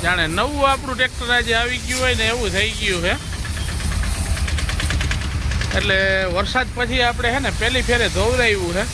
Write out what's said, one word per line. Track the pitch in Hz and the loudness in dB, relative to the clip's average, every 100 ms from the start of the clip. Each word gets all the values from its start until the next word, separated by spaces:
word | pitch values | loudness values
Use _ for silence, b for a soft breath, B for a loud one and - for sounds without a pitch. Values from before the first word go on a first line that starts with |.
જાણે | 165 180 160 | 0 0 0
નવું | 170 254 294 277 | 0 0 2 2
આપણું | 269 254 247 | 2 -2 -2
ટ્રેક્ટર | 254 - 240 | -2 -2 0
આજે | 240 233 | 0 2
આવી | 226 240 247 | 0 0 -2
ગયું | 233 254 | -2 0
હોય | 254 240 | 2 2
ને | 220 | 2
એવું | 240 214 | 0 0
થઈ | 180 214 | 2 0
ગયું | 214 214 180 | 0 0 0
છે. | 175 262 - - - - 165 - - - - - - - - - - - - - - - - - - - - 190 | 0 -2 -4 -6 -6 -4 -4 -2 -2 -2 -2 -2 -2 -2 0 -2 -2 -2 0 0 0 -2 -2 -4 -2 -2 0 0
એટલે | 196 190 190 190 190 | 2 2 2 2 0
વરસાદ | 180 202 254 254 - | 0 0 -2 -2 -2
પછી | 240 254 | -2 2
આપણે | 240 226 240 | 2 2 0
છે | 254 | 0
ને | 247 180 | -2 0
પહેલી | 220 247 | 0 0
ફેરે | 220 240 214 | 2 2 2
ધોવરાવ્યું | 160 214 254 233 202 175 | 2 2 4 2 2 0
છે | 175 226 | -2 -2